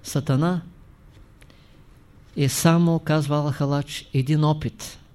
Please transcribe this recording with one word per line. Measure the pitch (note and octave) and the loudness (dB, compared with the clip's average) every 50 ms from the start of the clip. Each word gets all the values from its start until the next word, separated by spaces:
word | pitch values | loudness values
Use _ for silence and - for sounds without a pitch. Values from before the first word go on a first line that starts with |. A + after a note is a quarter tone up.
| - | -14
Сатана | - - C#3+ C#3 - C3+ C3+ D#3 F3 F#3 E3+ - - - - - - - - - - - - - - - - - - - - - - - - - - - - - - - - - - - | -4 -6 -4 -2 0 0 0 2 0 -2 -4 -6 -10 -20 -20 -20 -20 -20 -20 -20 -20 -20 -20 -20 -20 -20 -20 -20 -20 -20 -20 -20 -20 -20 -20 -20 -20 -20 -20 -20 -20 -20 -20 -20 -12 -4
е | - C#3 C3 | -2 0 0
само, | - - - E3+ E3 E3+ F3 E3 E3 D#3+ | 0 2 4 4 4 6 4 4 2 0
казва | - - D#3+ D#3 D3 C#3+ D3 | 0 0 0 0 0 0 -2
Ал-Халач, | D3 D3 D3 C3+ - C#3+ C#3 C#3+ C#3+ C#3 - - - - - - | 0 0 -2 -2 -2 -2 0 0 -2 -4 -6 -10 -14 -12 -4 -2
един | C#3 B2+ C3+ D#3 D3+ D3+ | -2 0 2 2 2 2
опит. | D3+ D3+ D3+ D3+ B2+ - - - - - - - - | 2 2 0 -4 -8 -8 -8 -16 -16 -16 -20 -20 -20